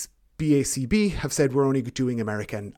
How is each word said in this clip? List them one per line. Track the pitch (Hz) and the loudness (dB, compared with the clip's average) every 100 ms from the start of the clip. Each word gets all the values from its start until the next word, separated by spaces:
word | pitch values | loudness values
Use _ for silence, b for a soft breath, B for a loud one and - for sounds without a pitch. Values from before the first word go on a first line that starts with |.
| - _ _ - | -10 _ _ -4
B | 156 143 | 2 4
A | |
C | 135 - 127 | 2 -2 0
B | 214 208 | 2 2
have | - 143 | 0 -4
said, | - 139 | 2 2
"We're | 127 139 | 4 2
only | 135 | 2
doing | 117 - 127 120 | -2 -2 -2 0
America | 110 104 101 107 | -2 -4 -6 -8
and, | 101 | -10